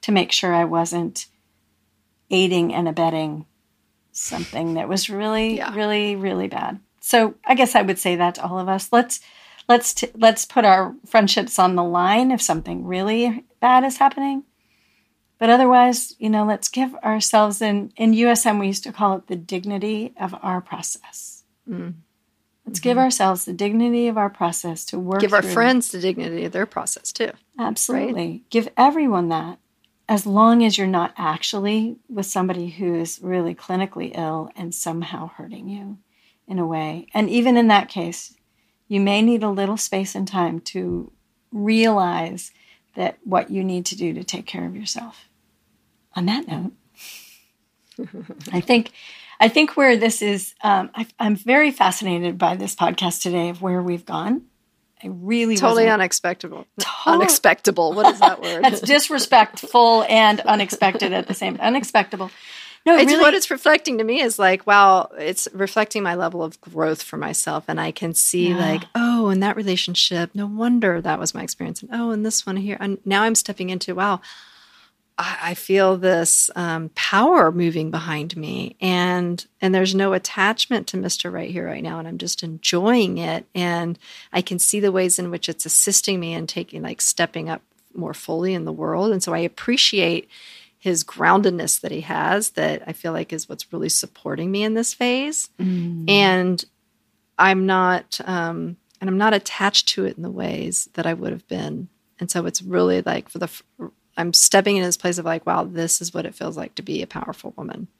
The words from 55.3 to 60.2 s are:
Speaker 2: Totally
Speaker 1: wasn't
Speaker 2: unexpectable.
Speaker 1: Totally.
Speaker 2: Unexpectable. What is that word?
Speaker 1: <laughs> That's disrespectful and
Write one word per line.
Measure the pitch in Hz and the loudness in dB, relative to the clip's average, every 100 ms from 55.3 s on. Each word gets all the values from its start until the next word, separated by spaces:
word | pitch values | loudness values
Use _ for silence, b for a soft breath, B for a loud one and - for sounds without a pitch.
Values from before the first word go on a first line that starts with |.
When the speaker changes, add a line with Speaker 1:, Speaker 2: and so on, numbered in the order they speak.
| 233 226 214 | 0 2 2
Speaker 2:
Totally | 226 233 | 4 4
Speaker 1:
wasn't | 226 214 | 4 4
Speaker 2:
unexpectable. | 185 - 180 180 170 - - - | 0 -2 -4 -6 -10 -16 -18 -12
Speaker 1:
Totally. | - - - - | -10 -4 2 4
Speaker 2:
Unexpectable. | 185 320 202 165 - 175 160 | 4 4 4 4 2 2 0
What | 180 220 | 4 4
is | - | 6
that | - 220 | 4 4
word? | 175 170 | -4 2
Speaker 1:
<laughs> | |
That's | 254 202 | 2 2
disrespectful | 202 285 285 302 - 254 214 - - 240 233 226 220 | 4 4 4 -2 4 6 6 2 0 6 8 6 6
and | 220 | 6